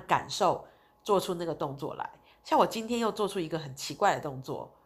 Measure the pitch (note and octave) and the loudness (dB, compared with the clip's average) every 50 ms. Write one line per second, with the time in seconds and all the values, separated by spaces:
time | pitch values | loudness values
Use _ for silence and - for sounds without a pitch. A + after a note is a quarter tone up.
0 | - - - - - - - - G3+ E3+ C3+ - - - _ _ _ _ _ _ | 0 2 2 2 2 -2 0 2 4 4 4 2 -2 -12 _ _ _ _ _ _
1 | _ - G3+ F#3 F3+ G3 F#3 E3+ F3 E3 - E3+ E3 C#3+ C3+ C#3 D#3+ C#3 - - | _ 2 2 2 2 0 -4 -4 -4 -4 -4 -4 -4 -6 -6 -8 -8 -8 -8 -8
2 | - - - - _ _ _ _ _ - D#4+ C#4+ F#3+ - - A3+ A3 A3+ A#3+ A#3 | -8 -10 -10 -16 _ _ _ _ _ 2 4 6 6 4 2 -2 -4 -2 -2 0
3 | A#3 G#3+ G#3 G#3+ G#3+ F#3 - G3 E3 D#3 E3+ D#3 D3 C#3 C3 - - - - - | 0 0 0 0 -2 -2 0 -2 -2 -2 -4 -6 -6 -8 -10 -10 -10 -8 -2 2
4 | G#3 G3 D3+ C3 - D3+ C3 C3 B2+ - C3+ - - - - _ _ | 2 2 2 2 -2 -6 -8 -8 -8 -8 -8 -8 -8 -12 -16 _ _